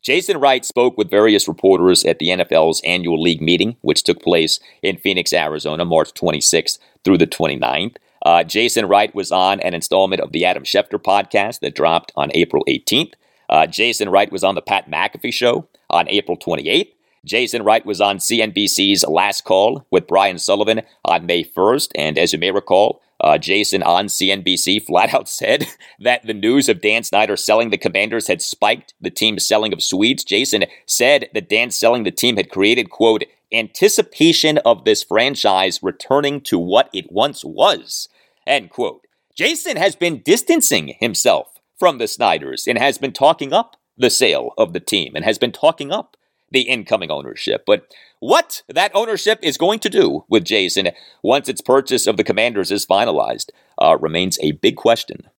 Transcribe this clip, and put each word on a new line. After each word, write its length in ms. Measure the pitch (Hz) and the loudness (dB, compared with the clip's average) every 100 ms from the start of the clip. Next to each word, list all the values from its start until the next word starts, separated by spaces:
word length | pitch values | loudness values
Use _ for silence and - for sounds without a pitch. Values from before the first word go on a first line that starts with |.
Jason 360 | - 151 180 175 | 2 0 0 0
Wright 280 | 139 131 - | 2 2 -2
spoke 320 | - 123 120 | 0 0 0
with 120 | 98 | 0
various 380 | 104 110 104 - | 4 4 4 0
reporters 560 | 82 95 92 92 87 | 0 4 4 4 4
at 160 | - 82 | 2 0
the 100 | 80 | -2
N 120 | 90 | 0
F 100 | 87 | 2
L's 300 | 80 80 80 | 2 2 0
annual 380 | - 90 85 80 | -2 -2 -2 0
league 200 | 85 80 | 0 0
meeting, 360 | 78 87 107 120 | 2 2 0 -2
which 240 | - 73 | -2 0
took 180 | - 87 | 0 -2
place 380 | - 87 80 - - _ | 2 2 2 -2 -8 _
in 160 | 92 87 | -6 -2
Phoenix, 340 | 98 92 85 | -2 -2 -2
Arizona, 540 | 87 76 76 78 78 87 | -2 -2 -4 -6 -4 0
March 280 | 80 76 | 0 0
twenty-sixth 640 | - 87 76 - 82 - - _ _ - | -2 -4 0 0 0 -2 -10 _ _ 2
through 140 | 92 | 4
the 60 | - | 2
twenty-ninth. 720 | - 80 67 62 71 101 - _ _ - | 2 -4 -2 -2 -2 -6 -10 _ _ 2
Uh, 180 | 85 | 4
Jason 420 | 82 107 117 117 98 | 2 0 0 0 2
Wright 300 | 98 107 101 | 2 2 -4
was 160 | 90 | -2
on 300 | 92 92 98 | 0 2 0
an 120 | 85 | -2
installment 480 | 87 - 95 95 92 | -4 -2 2 2 0
of 120 | 71 | -4
the 100 | 82 | 0
Adam 200 | 87 90 | 0 0
Schefter 380 | 67 101 - 98 | -2 -2 -2 -4
podcast 600 | - 101 98 104 101 - | 0 0 0 -2 -2 -6
that 140 | - 76 | -8 0
dropped 360 | 80 82 - - | 0 0 -4 -6
on 140 | 73 | -2
April 320 | 80 82 - - | 0 0 0 -2
eighteenth. 460 | 69 - 113 165 _ _ _ _ | -4 0 -2 -2 _ _ _ _
Uh, 160 | 76 80 | 2 2
Jason 440 | 85 117 113 104 | 0 -2 -2 2
Wright 200 | 95 101 | 2 2
was 140 | 95 | 0
on 120 | 95 92 | -2 -2
the 60 | |
Pat 300 | - 98 - | -4 -4 -4
McAfee 420 | 76 98 - 120 | -4 -4 -6 -10
show 360 | - 120 123 156 _ _ | -2 0 0 -6 _ _
on 200 | 85 87 | -2 0
April 260 | 101 - - | -2 -4 -8
twenty-eighth. 580 | - 78 73 147 208 _ _ _ | -4 -6 -2 -2 -2 _ _ _
Jason 400 | - 117 123 120 | -4 -4 -2 -2
Wright 220 | 107 113 107 | 0 0 0
was 160 | 92 | -2
on 180 | 101 98 | 0 0
C 220 | - 117 | -2 -2
N 100 | 110 | -2
B 160 | 101 101 | -2 -2
C's 380 | - 98 98 - | 0 0 2 0
Last 380 | 82 101 98 - | 0 0 -4 0
Call 400 | 92 107 139 _ | 2 2 -2 _
with 180 | 92 - | -2 2
Brian 300 | 90 98 87 | 0 2 -2
Sullivan 440 | - 101 104 110 - _ - | -2 0 0 -2 -6 _ -2
on 200 | 87 85 | -2 0
May 180 | 87 | -2
first. 500 | - - 98 135 - - | -2 0 2 2 -2 -4
And 220 | 78 76 | -4 0
as 160 | 87 | 0
you 60 | 82 | 0
may 120 | 90 | -2
recall, 500 | 98 - 90 107 - _ _ | -4 0 2 2 -2 _ _
uh, 160 | - 78 | 2 2
Jason 440 | 87 98 101 95 | 2 0 0 0
on 280 | 82 87 101 | 2 0 0
C 200 | - 95 | -2 -2
N 120 | 98 | -2
B 160 | 90 90 | -2 -2
C 220 | - 104 | -2 -2
flat 320 | - 90 113 | 0 0 2
out 160 | 131 - | 0 -4
<laughs> 100 | - | -6
said 240 | - 135 - - - _ | -2 -2 -2 -10 -20 _
that 260 | 117 123 110 | -2 -2 -4
the 80 | |
news 340 | 107 104 135 131 | -4 0 2 2
of 140 | 95 | 0
Dan 220 | 107 110 | 0 -2
Snyder 340 | - 101 107 98 | 0 0 0 -2
selling 320 | - 107 117 | 0 0 2
the 80 | 98 | -2
Commanders 500 | - 90 110 113 110 | -2 -2 -2 -4 -4
had 140 | 90 | -4
spiked 520 | - - 104 120 _ _ | -6 -2 -2 -2 _ _
the 100 | 90 | -10
team's 380 | - 110 104 - | -2 -2 0 0
selling 240 | 110 110 | 0 0
of 100 | 92 | -4
Swedes. 440 | - 95 110 135 - | -4 0 0 0 -2
Jason 400 | 98 135 104 - - - | -2 0 -2 -2 -6 -8
said 440 | - 120 147 - | 0 2 2 0
that 140 | 110 87 | -8 -2
Dan 240 | 107 123 | -2 -2
selling 320 | - 117 120 | 0 2 2
the 80 | 101 | -2
team 240 | - 120 104 | 0 0 0
had 140 | 92 | -4
created, 400 | 95 101 120 101 | 0 2 2 -2
quote, 340 | - 113 107 - _ _ | 2 2 2 -2 _ _
"anticipation 1040 | 113 110 - 202 - - - 160 160 156 151 | -6 -6 2 2 2 -2 2 2 4 2 2
of 240 | 113 113 | 2 2
this 180 | 110 104 | 2 0
franchise 800 | - 107 127 135 104 95 95 90 | 0 0 0 0 0 2 0 -2
returning 600 | 92 - - 139 147 143 | -6 -8 -2 0 0 -6
to 180 | - 92 | -6 -6
what 300 | 87 107 139 | 0 2 2
it 180 | 98 85 | -6 -8
once 360 | 95 139 - - | -2 -2 -4 -14
was," 640 | - 175 120 - - - _ _ _ - | 0 2 2 -6 -12 -12 _ _ _ -2
end 240 | 139 90 | -2 -4
quote. 380 | - 107 - _ _ _ | -6 -6 -8 _ _ _
Jason 440 | - 202 330 359 233 | -4 -2 -2 -6 -2
has 180 | 190 - | -2 0
been 240 | 175 139 | -4 -4
distancing 760 | - 220 - 330 - 113 73 - | 0 0 4 2 2 -2 -4 -6
himself 540 | 120 92 120 80 - - _ _ | -4 0 2 2 -2 -20 _ _
from 200 | 180 135 | 0 0
the 80 | 113 | -6
Snyders 580 | - 113 82 69 64 - | 0 0 0 -4 -8 -4
and 100 | 117 | 0
has 200 | 135 135 | 0 -2
been 160 | 135 | -8
talking 400 | - 139 165 139 | 0 0 2 -2
up 240 | 180 233 _ _ _ | -2 -4 _ _ _
the 120 | 123 | 0
sale 400 | - 120 71 60 - | 2 2 0 -4 -2
of 160 | 107 | -2
the 80 | 85 | -2
team 320 | - 101 67 73 | -4 -4 -4 -4
and 80 | |
has 140 | 95 110 | -2 -2
been 160 | 123 | -4
talking 400 | - 151 160 143 | 0 0 0 -8
up 240 | 202 - _ _ _ _ | -8 -8 _ _ _ _
the 100 | - | -2
incoming 480 | 113 127 98 110 82 | 0 -4 -2 -4 -2
ownership. 540 | 73 67 - - - - | -6 -8 -10 -4 -4 2
But 260 | 175 _ _ _ _ | 0 _ _ _ _
what 420 | 120 254 - - _ | 2 2 2 -10 _
that 220 | 135 202 | -2 0
ownership 460 | 196 226 202 208 214 | 0 -2 -2 -2 0
is 160 | 160 131 | -2 0
going 220 | 170 220 | -2 0
to 100 | 214 | -2
do 340 | 220 123 71 _ | 2 2 0 _
with 160 | 107 87 | 0 2
Jason 440 | 107 92 - 92 - - _ | -2 0 0 -2 -6 -20 _
once 260 | 98 135 139 | 0 0 0
its 120 | 113 | -8
purchase 440 | - 131 135 123 - | 2 2 2 -2 0
of 100 | 107 | 0
the 80 | |
Commanders 480 | 107 98 120 107 87 | 0 0 0 -2 -2
is 140 | 101 - | -4 0
finalized, 640 | 98 117 76 55 58 - _ _ - | 0 2 0 -2 -6 -10 _ _ 2
uh, 160 | 78 78 | 4 4
remains 380 | 78 82 92 - | 0 -2 -2 -2
a 120 | 78 | -4
big 240 | 73 107 - | 0 -2 0
question. 460 | 113 117 - - - | 0 0 -2 -16 -20